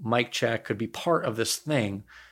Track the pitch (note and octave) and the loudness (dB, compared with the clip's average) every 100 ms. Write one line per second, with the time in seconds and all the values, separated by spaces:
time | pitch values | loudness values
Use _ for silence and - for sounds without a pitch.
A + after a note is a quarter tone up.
0 | A2+ A#2+ A#2+ - A#2 A2+ - G#2 A2+ - | 0 2 2 0 0 0 -2 -4 -4 -2
1 | - E3 - A2 A2+ - D3+ D3 G#2 G2 | 2 2 2 -2 -2 -2 0 0 0 -2
2 | - - - | -8 -18 -20